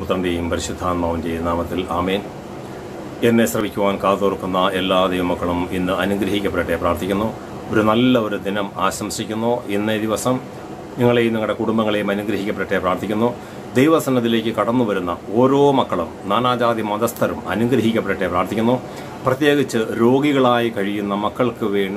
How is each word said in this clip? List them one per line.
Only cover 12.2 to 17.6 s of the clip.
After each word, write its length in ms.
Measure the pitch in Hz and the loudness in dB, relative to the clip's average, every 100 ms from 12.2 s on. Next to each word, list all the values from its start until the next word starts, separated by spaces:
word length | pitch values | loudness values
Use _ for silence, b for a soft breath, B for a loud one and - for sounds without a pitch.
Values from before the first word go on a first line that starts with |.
| 104 101 98 98 92 95 | 0 -2 -2 -4 -2 0
പ്രാർത്ഥിക്കുന്നു. 560 | 90 90 98 107 120 120 B B B | 0 -2 -2 0 0 -2 B B B
ദൈവസന്നിധിയിലേക്ക് 800 | 120 143 160 143 127 117 113 110 | 2 4 4 4 2 2 0 0
കടന്നു 300 | 107 104 123 | 0 0 2
വരുന്ന 320 | 113 95 90 85 - | 2 0 -2 -6 -2
ഓരോ 380 | 101 131 139 143 | 2 4 6 4
മക്കളും 380 | 135 101 92 82 80 | 4 0 -2 -4 -8
നാനാജാതി 580 | 92 104 123 123 120 113 | -2 0 2 2 0 0
മതസ്ഥരും 580 | 107 104 117 - 113 82 - | -2 0 -2 0 -2 -2 -4
അനുഗ്രഹിക്കപ്പെടട്ടെ 760 | 92 | -2